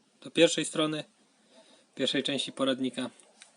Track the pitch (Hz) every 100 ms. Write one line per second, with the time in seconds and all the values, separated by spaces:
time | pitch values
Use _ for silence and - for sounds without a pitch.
0 | _ _ - - 165 - 156 165 156 156
1 | - _ _ _ _ - - - _ -
2 | 131 143 131 139 - - 135 127 131 131
3 | 127 - - - -